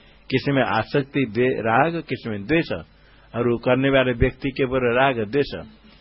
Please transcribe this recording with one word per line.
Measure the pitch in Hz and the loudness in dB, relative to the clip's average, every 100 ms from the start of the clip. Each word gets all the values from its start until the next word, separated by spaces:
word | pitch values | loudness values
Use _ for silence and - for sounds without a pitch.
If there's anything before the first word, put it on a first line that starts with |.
| - - _ | -20 -20 _
किसी | 127 - | -2 0
में | 139 | 0
आसक्ति | 110 107 107 143 135 143 | 2 0 0 -4 -2 -4
द्वे-, | 123 104 127 131 | -2 0 0 0
राग, | 110 117 156 170 160 | 2 2 2 -2 -8
किसी | 127 117 | -10 -8
में | 104 98 | -10 0
द्वेष, | 165 156 90 76 _ - - - | 0 0 -6 -10 _ -20 -20 -10
और | 117 120 | -2 0
वो | 120 | 0
करने | 127 127 135 | 2 2 4
वाले | 135 127 | 2 2
व्यक्ति | 120 127 123 139 | 2 0 0 -6
के | 131 | -2
ऊपर | 131 131 123 | -2 0 2
राग | 120 139 117 104 | 4 2 2 -2
द्वेष, | 135 135 87 78 - - - | -2 -2 -6 -14 -20 -20 -20